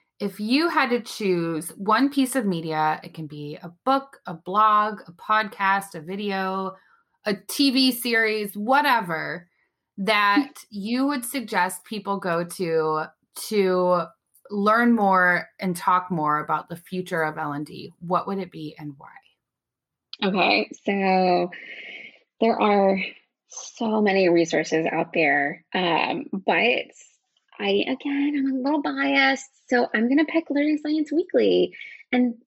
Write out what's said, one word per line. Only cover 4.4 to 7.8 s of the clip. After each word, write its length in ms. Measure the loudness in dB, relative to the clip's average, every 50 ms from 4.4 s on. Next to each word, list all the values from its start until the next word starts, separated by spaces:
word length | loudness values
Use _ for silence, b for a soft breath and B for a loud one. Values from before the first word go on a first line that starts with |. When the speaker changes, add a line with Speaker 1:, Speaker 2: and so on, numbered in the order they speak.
| -10 -2 2 4 4 6 6 4 2 0 -4 -8 -14
Speaker 1:
a 40 | -20
podcast, 840 | -20 -10 -4 0 0 0 0 -2 -4 -2 0 0 0 0 -2 -6 -12
a 80 | -12
video, 760 | -10 -10 -8 -6 -4 -4 -4 -2 -2 -2 -4 -4 -4 -6 -8 b b b b b b b b b -6
a 100 | -6 -6
T 340 | -6 -8 -6 -2 0 2 2
V 220 | 4 4